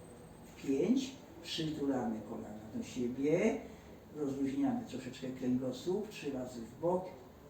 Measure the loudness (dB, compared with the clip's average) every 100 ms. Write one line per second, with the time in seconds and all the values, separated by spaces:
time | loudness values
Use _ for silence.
0 | -16 -16 -16 -16 -16 -6 2 6 8 6
1 | 4 -4 -14 -14 -6 -2 0 0 2 2
2 | 2 -2 -4 -8 -8 -10 -8 -6 -4 0
3 | 0 2 4 6 6 4 -2 -12 -16 -18
4 | -12 -4 -2 0 0 4 4 2 0 -6
5 | -6 -6 -6 -2 2 2 2 -2 0 0
6 | -2 -6 -4 -2 -4 -6 -10 0 4 4
7 | 2 -8 -14 -16 -10